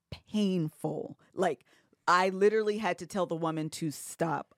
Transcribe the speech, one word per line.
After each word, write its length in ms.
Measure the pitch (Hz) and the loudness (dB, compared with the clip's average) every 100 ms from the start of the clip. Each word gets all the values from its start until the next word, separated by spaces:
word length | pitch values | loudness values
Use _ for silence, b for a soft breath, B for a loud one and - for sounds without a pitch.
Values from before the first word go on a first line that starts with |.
| _ - _ | _ -18 _
painful. 840 | 214 202 185 156 - 156 151 - - b | 0 2 2 -2 -4 -6 -6 -10 -14 b
Like, 320 | - 185 143 _ b b _ - | -2 -2 -2 _ b b _ 2
I 220 | 180 190 | 4 4
literally 480 | 185 202 220 214 208 | 4 4 4 0 0
had 180 | 214 175 | -2 -4
to 80 | 175 | -4
tell 180 | 202 175 | -2 -2
the 100 | 165 | 0
woman 340 | 165 160 156 | -2 -2 -4
to 180 | - 165 | -4 -6
stop 600 | - - - 165 143 - | -6 -12 -4 -2 -2 -6